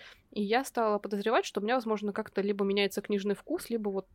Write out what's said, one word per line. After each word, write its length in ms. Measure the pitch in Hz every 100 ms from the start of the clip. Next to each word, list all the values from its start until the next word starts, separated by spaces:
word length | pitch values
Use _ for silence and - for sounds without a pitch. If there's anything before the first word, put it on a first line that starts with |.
| - - _
И 120 | 208
я 220 | 202 233 269
стала 340 | 247 214 208
подозревать, 460 | 202 202 214 285 -
что 160 | 202
у 20 | 208
меня, 100 | 254
возможно, 380 | 226 214 208
как-то 280 | 196 214 -
либо 240 | 202 202 196
меняется 360 | 202 196 202
книжный 340 | - 208 202 196
вкус, 340 | - 339 -
либо 180 | 226 208
вот, 180 | 190 -